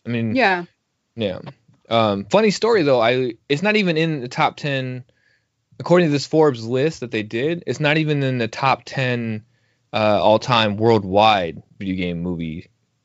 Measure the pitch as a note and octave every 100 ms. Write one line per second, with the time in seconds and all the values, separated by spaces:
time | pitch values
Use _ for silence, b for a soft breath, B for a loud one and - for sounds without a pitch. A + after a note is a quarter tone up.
0 | A2+ A#2+ A2+ B3+ G3+ F3+ F3 _ _ _
1 | _ A#2 G2+ - - - _ _ - A#2
2 | A2 G2+ - G3+ A3 F3+ A3 A3 C#3+ B2
3 | A2+ B2+ B2+ - - C#3+ G#3 G#3+ F3+ D#3
4 | E3 D3+ B2 - C#3 - D3+ C3+ B2+ B2+
5 | - _ _ _ _ _ _ - - F3+
6 | E3 C#3+ - D#3 D3+ A#2 A2+ B2+ D#3 -
7 | A#2+ A2 G#2+ A2+ D3+ E3+ - B2 D3 D#3
8 | D3+ D3 C3 B2+ A2+ - C3+ - - -
9 | B2+ B2 A2+ G#2+ - _ _ _ _ A2
10 | G#2+ G2 G2 G#2+ - A#2 G#2+ G2+ A#2 A2
11 | F#2+ G2 A2 G2+ E2 C#2+ - - F#2+ F#2
12 | F2+ E2+ F2 E2+ D#2+ E2 - _ _ _